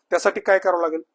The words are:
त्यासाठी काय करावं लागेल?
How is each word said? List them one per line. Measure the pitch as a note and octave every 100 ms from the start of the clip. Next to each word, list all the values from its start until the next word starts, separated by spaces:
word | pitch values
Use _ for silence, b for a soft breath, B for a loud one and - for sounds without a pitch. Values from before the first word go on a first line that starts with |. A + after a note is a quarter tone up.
| -
त्यासाठी | E3+ G3+ G3
काय | G3+ F#3+
करावं | F#3+ F3
लागेल? | E3 D#3+ -